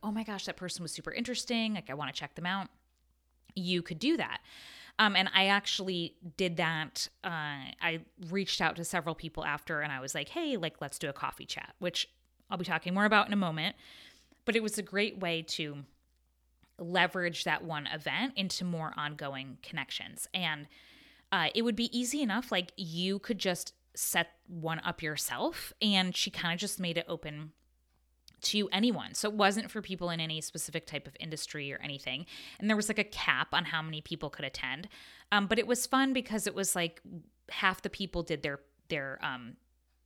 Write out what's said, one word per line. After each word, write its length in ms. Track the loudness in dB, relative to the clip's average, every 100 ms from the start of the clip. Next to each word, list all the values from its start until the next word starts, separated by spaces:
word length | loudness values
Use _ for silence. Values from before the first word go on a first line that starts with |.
"Oh 80 | -4
my 140 | -4
gosh, 220 | -4 -6 -6
that 100 | -6
person 260 | -6 -6
was 80 | -8
super 220 | -8 -6
interesting, 600 | -4 -2 -2 0 0 2
like, 140 | -2 -4
I 60 |
wanna 180 | -6 -4
check 220 | -4 -8
them 120 | -4 -2
out," 220 | -2 -4 _ _ _ _ _ _ _ _
you 260 | -4 2 2
could 200 | 0 -2
do 160 | 2 2
that. 260 | 0 -4 -10 -20 -18 -18 -4 4
Um, 160 | 6
and 160 | 6 6
I 140 | 6 8
actually 720 | 6 4 -2 0 -2 -2 -6 -10 0
did 200 | 0 2
that. 520 | 2 2 -2 -4 -6 _
Uh, 480 | -4 -2 -4 -4 -8 -4
I 200 | -2 -2 -6 -12 -2
reached 320 | 0 0 2
out 140 | 2 2
to 80 |
several 300 | -2 -2 -2
people 300 | -4 -6 -4
after 360 | -2 -2 -2 -2
and 120 | -2
I 80 | -4
was 160 | -4 -4
like, 140 | -4
"Hey, 260 | -2 0 0
like, 240 | -2 -4
let's 180 | -8 -4
do 100 | -4
a 40 |
coffee 340 | -2 -4 -4 -8
chat," 300 | -8 -8 -4
which 300 | -2 -2 -4 _ _ _ -6
I'll 80 | -4
be 60 |
talking 280 | 0 0 2
more 120 | 4
about 240 | 6 6 6
in 40 |
a 40 | 4
moment. 400 | 2 0 -2 -4 -16 -20 -20 -20 _ _
But 120 | 0 2
it 80 |
was 140 | 2 -2
a 40 |
great 360 | -2 0 0 0
way 220 | -2 -2
to 420 | -2 -4 -4 -6 -12 _ _ _ _ _ _ _ _ -12
leverage 680 | 0 4 4 4 -2 0
that 180 | 0 0
one 240 | -2 -6 -4
event 460 | -4 -2 -2 -2 -2
into 280 | -2 -2
more 280 | -2 -2 -4 -4
ongoing 600 | -4 -4 -6 -6 -8 -12
connections. 640 | -8 -6 -4 -6 -8 -10 -4
And, 320 | -2 0 -2 -8 -18 -20 -20 -20 -14 0
uh, 200 | 2 4
it 80 | 4
would 140 | 4 4
be 200 | 2 0
easy 240 | 0 2
enough. 300 | 2 2 2
Like, 220 | 0 0 -6
you 440 | -6 0 0 0
could 180 | -2 0
just 360 | 2 0 -4 -12 _ -4
set 440 | 0 2 2 -4 -12
one 320 | -4 -2 -2
up 220 | -2 -2
yourself, 680 | -2 -2 -2 0 0 -2 -8 0
and 360 | 4 4 4 0
she 120 | -2
kinda 280 | 0 -2 0
just 240 | -2 -2
made 180 | -2 -2
it 80 | -2
open 440 | -6 -6 -10 -12 -16 _ _ _ _ _ _ -20 -6
to 280 | 0 2 2
anyone. 420 | 4 4 4 -2
So 140 | -2 0
it 60 |
wasn't 360 | 6 6 6 -2
for 100 | -6
people 300 | -6 -2 -2
in 100 | 0
any 200 | -2 -4
specific 440 | -4 -6 -4 -4 -4
type 200 | -8 -8
of 100 | -12
industry 520 | -8 -6 -6 -6 -6
or 60 | -6
anything. 480 | -6 -6 -6 -6 -6 -12 -14 -2
And 100 | 2
there 80 | 2
was, 120 | 2
like, 100 | 0
a 60 |
cap 500 | 0 0 2 4 4
on 120 | 0 0
how 140 | -2
many 200 | -4 -6
people 300 | -6 -6 -6
could 140 | -6
attend. 440 | -8 -4 -4 -4 -8 -16 -20 -12 2
Um, 160 | 2 4
but 140 | 4
it 60 | 4
was 200 | 2 4
fun 260 | 6 6
because 340 | 4 0 0 0
it 80 |
was, 200 | 0 2
like, 260 | 2 0 -2 -14 -14 -14 _ -12
half 320 | 2 2 2
the 60 | -4
people 340 | -4 -4 -4
did 200 | -2 -2
their, 180 | -2 -4 -10 _ -4
their, 300 | -4 -4 -4
um, 320 | -4 -4 -8 -16 _ _ _ _